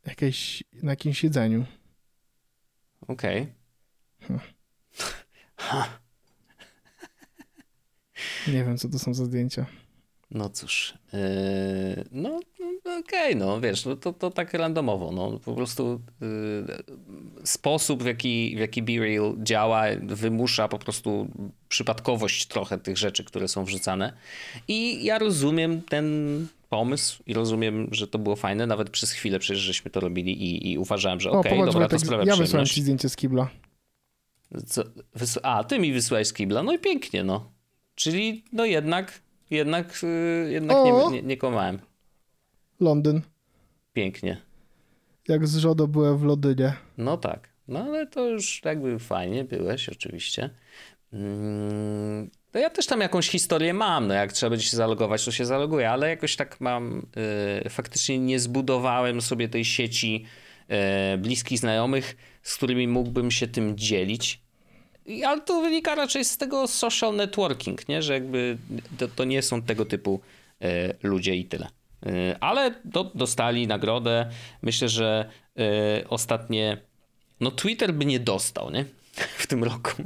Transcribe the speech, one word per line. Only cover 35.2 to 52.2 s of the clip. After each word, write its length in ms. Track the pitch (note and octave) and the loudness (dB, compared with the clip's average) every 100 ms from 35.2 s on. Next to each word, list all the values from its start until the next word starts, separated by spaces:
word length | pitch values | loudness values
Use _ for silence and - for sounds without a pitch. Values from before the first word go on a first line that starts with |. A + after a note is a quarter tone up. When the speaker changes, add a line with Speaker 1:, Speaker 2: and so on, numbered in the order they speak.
| A#2+ - | -4 -2
Speaker 2:
a, 220 | - A2+ | 0 0
ty 140 | A2+ C4+ | 2 2
mi 140 | E3 | 2
wysłałeś 360 | B2+ - A2+ G#2 | 2 2 2 2
z 40 | |
kibla, 300 | - G2 G#2+ | 0 0 2
no 100 | G#3 | 2
i 60 | E4+ | 2
pięknie, 460 | G4 D4 - - | 2 0 -2 -2
no. 260 | F#3+ G3 - _ _ _ _ | 0 -2 -4 _ _ _ _
Czyli, 500 | - D#3 F3 A3 A3 _ | -4 0 0 0 -4 _
no 120 | A3+ | 0
jednak, 560 | A3+ D#3+ D3+ E3+ F#3+ - _ _ _ | 2 2 2 0 -2 -14 _ _ _
jednak, 500 | D3+ D3 E3 F3 - | 0 2 0 -2 -6
yy, 480 | E3+ E3 E3+ E3 D#3+ | -2 0 0 0 0
jednak 240 | D#3 D#3 C4+ | -2 4 6
Speaker 1:
O! 340 | C4 B3 D#4+ | 8 8 6
Speaker 2:
nie, 60 | - | 2
nie, 60 | C3 | -2
nie 80 | C3 | -2
kłamałem. 420 | C3 A2+ F#2+ F#2 - _ _ _ _ _ _ _ _ _ | 0 2 0 -4 -10 _ _ _ _ _ _ _ _ _
Speaker 1:
Londyn. 400 | E3 D3 D3 D#3 D#3 _ _ _ _ _ _ | 4 6 4 2 -2 _ _ _ _ _ _
Speaker 2:
Pięknie. 440 | - F#2+ F#2 F#2 F#2 - - _ _ _ _ _ _ - | -2 -2 -2 -6 -6 -10 -20 _ _ _ _ _ _ 0
Speaker 1:
Jak 200 | D#3 D#3 | 2 2
z 20 | |
zodo 360 | D#3 D#3+ D#3+ D3+ | 4 4 4 4
byłem 320 | D3+ D3 C#3+ | 4 4 4
w 40 | |
Londynie. 500 | D3 D3 C#3 C3+ C3 C3+ - - | 4 4 4 4 2 0 -10 -4
Speaker 2:
No 180 | A#2 E3+ | -2 0
tak. 320 | - - - _ - | -2 -6 -10 _ -8
No 120 | C3 | -6
ale 260 | C4 D#4 D4+ | -4 -4 -4
to 220 | - B3 | -2 0
już 320 | A3+ F#3+ - | 0 -4 -4
jakby 340 | D#3 D#3 C3 A2+ | -2 -2 -2 -2
fajnie, 460 | A#2 F#2 F2+ A#2 | -2 -2 0 -2
byłeś 440 | B2+ F2 F2+ A2+ - | -4 -2 -2 -2 -6
oczywiście. 600 | - - E2 - - C#3 - _ - - _ _ | -8 -10 -8 -6 -4 -6 -8 _ -20 -20 _ _
Mm, 1160 | G#2+ G2+ G2+ G#2 G#2 G#2 G#2 G#2 G#2 G#2+ G#2+ | -8 -6 -4 -4 -2 -2 -2 -4 -4 -4 -6